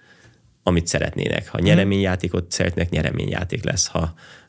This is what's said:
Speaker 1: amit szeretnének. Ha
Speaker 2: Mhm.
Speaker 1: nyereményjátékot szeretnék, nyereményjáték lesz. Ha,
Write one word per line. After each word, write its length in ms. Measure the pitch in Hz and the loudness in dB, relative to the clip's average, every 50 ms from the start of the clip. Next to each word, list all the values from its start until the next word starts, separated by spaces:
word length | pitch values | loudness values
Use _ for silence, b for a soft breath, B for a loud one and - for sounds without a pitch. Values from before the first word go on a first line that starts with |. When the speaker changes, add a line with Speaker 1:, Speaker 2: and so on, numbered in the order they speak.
| b b b b b b b b b b b _ - | b b b b b b b b b b b _ 0
Speaker 1:
amit 240 | 98 87 87 82 - | 2 2 2 2 0
szeretnének. 600 | - 80 80 82 - - 50 - - 50 - - | 0 0 0 -2 -2 -2 -2 -2 -2 -4 -4 -6
Ha 80 | - - | -4 0
Speaker 2:
Mhm. 80 | 87 98 | 4 4
Speaker 1:
nyereményjátékot 840 | 104 - 98 101 101 98 98 92 90 90 - 90 - 92 87 - | 6 6 4 4 2 2 2 2 0 0 -2 -2 -2 -2 -4 -2
szeretnék, 380 | - - 95 92 87 87 85 87 | -2 0 0 0 0 0 -2 0
nyereményjáték 760 | 87 82 76 67 - - - - 92 95 92 85 - - - | 0 0 0 0 -2 -2 -2 -2 -2 -4 -4 -4 -4 -4 -2
lesz. 240 | - - 90 - - | -2 0 0 -2 -2
Ha, 260 | - 85 82 82 82 B B B B B B | -2 -2 -2 -2 -4 B B B B B B